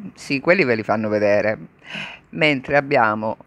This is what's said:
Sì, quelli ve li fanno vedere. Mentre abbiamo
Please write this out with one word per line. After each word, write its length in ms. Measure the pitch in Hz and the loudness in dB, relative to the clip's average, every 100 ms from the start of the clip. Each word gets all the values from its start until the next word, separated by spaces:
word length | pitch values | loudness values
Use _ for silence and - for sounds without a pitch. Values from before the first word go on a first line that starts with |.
| 196 | -16
Sì, 260 | - - 139 | -12 -6 -2
quelli 240 | - 190 | 2 2
ve 120 | 139 110 | 2 0
li 60 | |
fanno 260 | 107 107 107 | 0 -2 0
vedere. 500 | 104 104 101 101 107 - _ - - - - _ | 0 2 2 0 -4 -10 _ -16 -14 -14 -16 _
Mentre 460 | - 156 139 131 143 | -2 0 0 0 0
abbiamo 600 | 139 139 113 107 110 - | 4 4 4 2 -4 -8